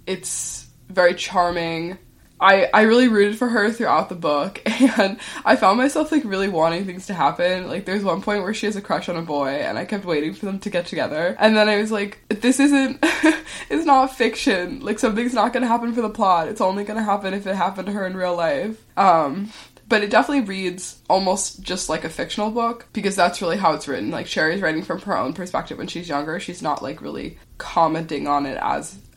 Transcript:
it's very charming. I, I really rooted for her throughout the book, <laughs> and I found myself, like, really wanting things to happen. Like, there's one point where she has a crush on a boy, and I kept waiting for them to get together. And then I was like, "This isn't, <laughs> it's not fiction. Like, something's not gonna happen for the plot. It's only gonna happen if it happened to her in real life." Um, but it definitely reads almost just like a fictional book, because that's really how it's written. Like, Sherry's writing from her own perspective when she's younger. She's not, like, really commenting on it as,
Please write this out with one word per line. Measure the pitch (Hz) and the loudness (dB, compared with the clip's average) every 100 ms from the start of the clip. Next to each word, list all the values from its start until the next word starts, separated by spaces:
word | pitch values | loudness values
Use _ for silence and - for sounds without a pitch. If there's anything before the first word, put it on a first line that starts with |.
| - | -8
it's | 185 - - - - - - - | -8 -6 -8 -8 -12 -16 -20 -8
very | 185 175 180 | 4 4 4
charming. | - 180 175 175 165 165 170 190 - _ _ - | -2 0 2 0 -4 -4 -6 -8 -18 _ _ 2
I, | 190 196 - | 6 6 6
I | 214 | 6
really | 220 240 254 | 6 6 6
rooted | 214 208 220 | 6 4 2
for | 247 | 0
her | 226 208 | 2 0
throughout | 226 185 151 - | 0 2 2 0
the | 175 | -4
book, | 165 147 185 - | 0 0 -2 -4
<laughs> | 214 | -4
and | 226 254 - 196 214 - - - | 2 2 4 0 0 -12 -6 2
I | 262 | 4
found | 202 226 | 4 4
myself, | 269 311 311 | 2 0 0
like, | 311 214 | 0 0
really | 190 196 | -2 0
wanting | 170 165 170 196 | 2 2 0 -4
things | 185 - | -8 -8
to | |
happen. | 180 143 165 180 185 180 | 0 0 2 0 0 -4
Like, | 170 190 | -6 -4
there's | 202 | -2
one | 196 190 | 0 -2
point | 208 208 | -2 -2
where | 185 | -2
she | 220 208 | -2 -4
has | 202 | -4
a | |
crush | - 165 185 | -4 -4 -2
on | 170 | -6
a | |
boy, | 165 147 135 | -4 -2 -2
and | 143 - 110 | -2 -4 -4
I | 190 | -4
kept | 202 180 | -6 -2
waiting | 151 156 | -2 -2
for | 196 196 | -6 -8
them | 196 | -6
to | 208 | -4
get | 180 175 | -4 -4
together. | 160 117 151 175 - | -4 -4 -2 -2 2
And | 220 214 | 4 4
then | 214 | 4
I | 208 | 2
was | 214 | 0
like, | 214 202 - - | -4 -6 -10 -8
"This | 208 247 262 | 0 2 4
isn't, | 285 277 269 - | 4 4 2 0
<laughs> | 330 - 311 311 - - - | -2 4 2 2 -4 -14 -4
it's | 302 320 | -2 4
not | 269 269 - | 4 4 2
fiction. | 226 - 277 190 180 - | -2 0 0 0 -2 -8
Like, | 202 220 | -6 -2
something's | 220 214 240 | 0 0 -2
not | 240 233 | 2 0
gonna | 233 240 | 2 0
happen | 233 233 | 0 0
for | 233 | -2
the | 220 | -4
plot. | 214 196 170 156 | 0 2 2 0
It's | 104 | 0
only | 190 196 | 0 0
gonna | 208 220 | -4 -4
happen | 208 202 196 | 0 0 -2
if | 196 196 | -4 -4
it | 196 | -2
happened | 185 190 185 | -2 -2 -6
to | |
her | 208 185 | -4 -4
in | 185 | -2
real | 180 175 | -2 0
life." | 165 139 214 220 _ - | 0 0 -4 -8 _ 2
Um, | 196 165 143 175 214 - - - - | 6 6 2 -2 -8 -12 -20 -18 0
but | 220 | 0
it | 208 | 4
definitely | 220 247 285 196 | 2 4 0 -2
reads | 190 185 185 - - - | -4 -4 -6 -12 -14 0
almost | 190 190 190 - - | 0 2 0 -2 -8
just | - 185 - | -8 -6 -4
like | 156 | -4
a | 170 | -4
fictional | - 131 - 214 | -8 -6 -4 -2
book, | 233 233 233 - | -2 -2 -4 -8
because | 214 190 190 | -4 -2 2
that's | 180 - | 2 2
really | 175 190 | -2 0
how | 180 | 2
it's | 151 - | 0 -4
written. | 110 104 | -4 -4
Like, | 120 160 | -6 -4
Sherry's | 185 156 196 | 0 0 0
writing | 160 160 | -2 -2
from | 190 170 | -6 -8
her | 208 180 | -2 -2
own | 127 | -2
perspective | 160 175 135 - - | -4 -6 -6 -6 -10
when | 156 | -10
she's | 170 170 | -10 -6
younger. | 143 151 180 | -4 -4 -8
She's | - 180 | -8 -6
not, | 156 143 | -4 -4
like, | 139 156 | -6 -10
really | 147 139 160 - - - | -10 -10 -10 -14 -20 -16
commenting | - - 160 160 160 147 143 | -4 2 2 2 -4 -6 -2
on | 143 139 | -2 -2
it | - | -4
as, | - 147 151 - - | -2 -2 -6 -16 -20